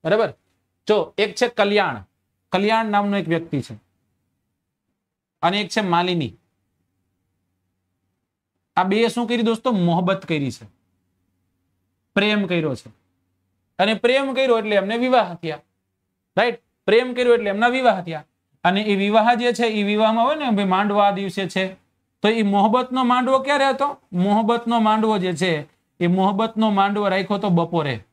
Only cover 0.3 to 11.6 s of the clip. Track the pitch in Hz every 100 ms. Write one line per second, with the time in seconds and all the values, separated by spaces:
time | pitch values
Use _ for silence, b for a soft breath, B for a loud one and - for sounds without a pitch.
0.3 | - _ _ _ _ - 214 196 - 208
1.3 | 175 240 - 202 208 180 117 98 _ _
2.3 | _ _ 185 208 226 226 202 202 202 160
3.3 | 165 165 143 - 107 _ _ _ _ _
4.3 | _ _ _ _ _ _ _ _ _ _
5.3 | _ 170 202 202 - 196 170 180 175 123
6.3 | - _ _ _ _ _ _ _ _ _
7.3 | _ _ _ _ _ _ _ _ _ _
8.3 | _ _ _ _ - 185 208 233 240 233
9.3 | 240 226 226 262 214 175 165 180 190 -
10.3 | 156 139 - 104 _ _ _ _ _ _
11.3 | _ _ _